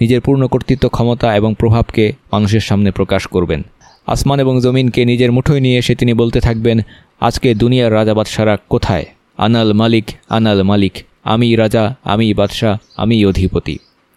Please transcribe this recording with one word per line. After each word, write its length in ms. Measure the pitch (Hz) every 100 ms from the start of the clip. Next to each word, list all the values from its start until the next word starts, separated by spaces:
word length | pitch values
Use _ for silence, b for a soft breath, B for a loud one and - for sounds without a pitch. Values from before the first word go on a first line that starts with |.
নিজের 200 | 117 123
পূর্ণ 260 | 139 139 127
কর্তৃত্ব, 420 | 127 - 127 127
ক্ষমতা 480 | - 117 120 117 104
এবং 180 | 110 104
প্রভাবকে 540 | 117 117 113 117 107 - _
মানুষের 280 | 107 104 110
সামনে 300 | - 101 101
প্রকাশ 360 | 95 92 98 -
করবেন। 360 | 92 82 76 - _ b b -
আসমান 340 | - 139 139
এবং 200 | 131 127
জমিনকে 440 | 127 131 127 123
নিজের 280 | 120 123 123
মুঠোয় 280 | 123 139 143
নিয়ে 180 | 131 123
এসে 160 | 120
তিনি 200 | 123 120
বলতে 260 | 117 117 123
থাকবেন, 400 | 120 113 117 113 - B B _
"আজকে 340 | 117 - 127
দুনিয়ার 380 | 107 117 127 117
রাজা 220 | 107 110
বাদশারা 440 | 107 104 - 107 101 -
কোথায়? 360 | 120 - 87 - _ _ -
আনাল 360 | 107 117 110
মালিক, 320 | 104 117 113 107 - -
আনাল 340 | 110 113 98
মালিক, 300 | 95 101 95 - - _
আমি 320 | 107 113 120 113
রাজা, 400 | 110 117 104 131
আমি 300 | - 107 110
বাদশা, 440 | 101 101 - 113 101 - -
আমি 300 | 104 113 98
অধিপতি।" 520 | 90 92 - - - - _ _